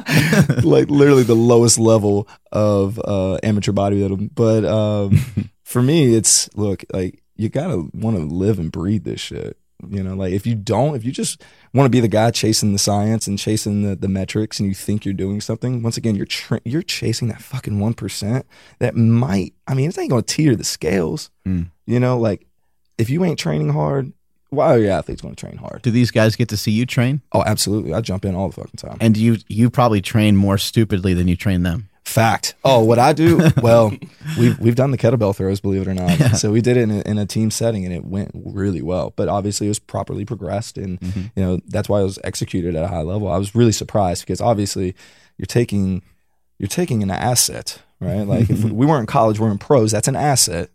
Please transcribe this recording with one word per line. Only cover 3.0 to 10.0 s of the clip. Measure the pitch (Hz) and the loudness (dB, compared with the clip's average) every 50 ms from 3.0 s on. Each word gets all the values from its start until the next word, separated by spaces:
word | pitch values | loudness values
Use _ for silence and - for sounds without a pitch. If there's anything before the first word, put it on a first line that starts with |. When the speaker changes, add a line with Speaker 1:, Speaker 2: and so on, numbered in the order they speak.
| - | -4
Speaker 1:
uh, | - 101 98 92 95 92 - | -4 -2 -2 0 -2 -2 -2
amateur | - 110 104 104 95 - | -2 0 0 0 0 0
bodybuilding. | 98 98 98 101 101 101 98 95 98 95 104 - - | 0 0 0 2 2 0 0 0 -2 -4 -6 -6 -2
But, | - 117 110 110 110 104 | 0 2 2 2 2 2
um, | 80 107 110 107 107 104 104 101 98 101 - - - - 101 - - _ | 0 0 0 0 0 0 -2 2 2 2 2 2 0 -6 -6 -8 -8 _
<laughs> | _ _ | _ _
for | - - 123 | -4 -2 0
me, | 123 131 160 170 143 123 113 | 2 2 4 4 4 4 4
it's, | 110 101 - - - - - - | 4 4 2 2 0 0 -4 -6
look, | 101 104 101 92 - - - | -4 -4 -2 -4 -6 -8 -6
like, | - 95 92 92 - _ _ _ _ | -6 -4 -4 -6 -8 _ _ _ _
you | - 107 110 | -6 -6 -4
gotta | - 135 156 190 127 92 78 - | -4 -4 -4 -4 -4 -4 -6 -8
wanna | - - 107 113 113 90 | -8 -6 -4 -4 -2 -2
live | 76 73 78 90 95 107 110 92 | -4 -4 -4 -2 0 0 0 0
and | 80 78 | -2 -6
breathe | - 87 87 98 110 104 - | -6 -4 -2 -2 -2 -2 -4
this | 57 55 - | -6 -8 -8
shit. | - - - - - - - _ _ _ _ - - - | -10 -10 -10 -10 -10 -12 -14 _ _ _ _ -20 -14 -10
You | 101 98 | -8 -6